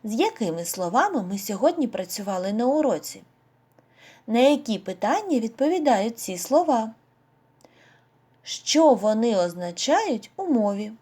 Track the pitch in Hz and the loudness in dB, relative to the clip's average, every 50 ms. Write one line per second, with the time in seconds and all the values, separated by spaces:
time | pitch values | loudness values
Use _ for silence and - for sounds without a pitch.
0 | - 214 214 226 359 453 440 - 226 175 160 170 170 170 - 190 185 170 180 254 | -6 -4 -2 0 0 0 0 -2 -4 -4 -2 -4 -6 -8 -6 -4 -4 0 2 2
1 | 339 415 370 262 185 180 196 196 - - 208 185 226 320 349 349 277 220 - 185 | 2 2 0 -2 -4 -4 -6 -8 -6 -6 -4 0 0 0 2 2 -4 -4 -4 -8
2 | 185 180 - - 202 202 190 185 180 196 202 220 240 254 277 311 302 262 185 151 | -8 -8 -8 -8 -6 -4 -4 -4 -2 -2 -2 0 0 0 2 2 2 0 0 -2
3 | - - - 98 - _ _ _ _ _ _ _ _ _ _ _ _ _ _ _ | -6 -12 -16 -16 -20 _ _ _ _ _ _ _ _ _ _ _ _ _ _ _
4 | - - - _ _ - 220 233 254 277 294 285 294 - 214 180 - - 185 - | -20 -20 -20 _ _ -2 2 4 6 6 4 4 0 -4 -6 -4 -4 -8 -6 -4
5 | - 208 294 415 427 392 311 247 220 226 - - 269 302 349 370 302 285 240 196 | -2 0 0 0 0 0 -2 0 -2 -4 -4 0 0 0 2 2 2 4 4 4
6 | 202 233 226 - - - 185 175 - - 262 311 349 311 269 233 220 220 226 _ | 2 -2 -4 -8 -10 -10 -8 -8 -4 2 2 4 4 4 2 0 0 -4 -10 _
7 | _ _ _ _ _ _ _ _ _ _ _ _ _ _ _ _ _ _ _ _ | _ _ _ _ _ _ _ _ _ _ _ _ _ _ _ _ _ _ _ _
8 | _ _ _ _ _ _ _ _ _ - - - - - - 302 330 302 247 190 | _ _ _ _ _ _ _ _ _ -14 -14 -10 -4 0 4 6 6 6 6 4
9 | 196 214 220 220 226 240 220 190 175 175 170 175 180 175 175 - - - 302 403 | 2 0 0 2 2 2 2 2 0 0 -2 -6 -8 -8 -6 -6 0 2 2 2
10 | 453 403 262 214 - - _ - 392 359 285 233 208 202 202 196 208 214 220 226 | 2 0 -4 -4 -6 -12 _ -8 -2 0 0 2 2 0 -2 -4 -6 -10 -12 -18